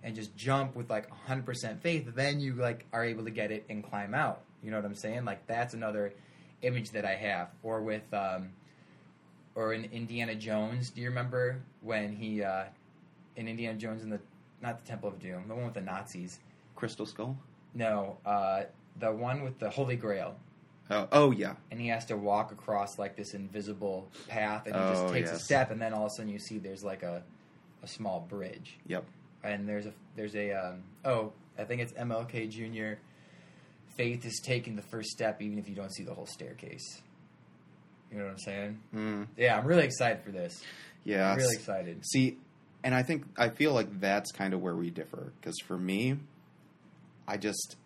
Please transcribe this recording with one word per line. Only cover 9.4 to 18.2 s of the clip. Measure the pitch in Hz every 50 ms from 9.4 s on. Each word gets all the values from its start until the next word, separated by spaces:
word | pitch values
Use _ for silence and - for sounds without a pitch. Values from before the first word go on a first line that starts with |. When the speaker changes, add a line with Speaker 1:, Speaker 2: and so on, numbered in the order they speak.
| - - -
Speaker 1:
or | 113 113 110 113
in | 110 113
Indiana | 110 110 117 117 113 117 120 117 113 113
Jones, | 110 107 113 107 107 107 107 120 127 127 123
do | - -
you | 117 123
remember | 123 127 123 127 123 127 127 123 131 131 123 - - -
when | - 110 113 107 104 104 104
he, | 104 113 110 107 107 101
uh, | 98 95 95 95 95 - - - - - - - - - - - - -
in | - 113 113
Indiana | 113 113 117 113 113 107
Jones | 110 113 110 110 110
and | 110
the, | 107 104 - - - - - - - -
not | - 120 117 120 -
the | -
Temple | 120 104 90 104
of | 95 92
Doom, | 90 92 90 90 92 104
the | 110
one | 120 123
with | 120 117
the | 104
Nazis? | 95 95 92 95 104 - - 90 90 90 - - - - - - - - -
Speaker 2:
Crystal | - - 113 - - 110
Skull? | 107 - - 107 127 135 135 - - - - - - -
Speaker 1:
No, | 120 117 113 107 104 98 98 95 90